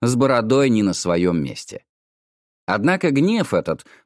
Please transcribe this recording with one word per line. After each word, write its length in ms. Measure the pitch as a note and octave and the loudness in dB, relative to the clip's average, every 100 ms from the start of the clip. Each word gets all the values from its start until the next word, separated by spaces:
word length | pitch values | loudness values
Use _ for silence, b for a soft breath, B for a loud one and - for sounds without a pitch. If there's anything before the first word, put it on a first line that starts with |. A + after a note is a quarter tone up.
с 160 | A#2+ B2 | -2 0
бородой 540 | C3+ B2 A2 C3 C#3 | 2 2 2 2 2
не 120 | A2 | 2
на 120 | G2+ | 0
своём 480 | F2 F2 F2 F2+ E2+ | -2 -2 0 0 0
месте. 420 | C2+ A#1+ - - _ _ _ _ _ _ _ _ - | -4 -10 -16 -18 _ _ _ _ _ _ _ _ -6
Однако 440 | G2+ C3+ F#3 F3 | -2 0 0 0
гнев 440 | C#3 F3 A3+ - | 2 2 0 -2
этот, 300 | F2+ D#2+ D#2 b b | -2 -2 -8 b b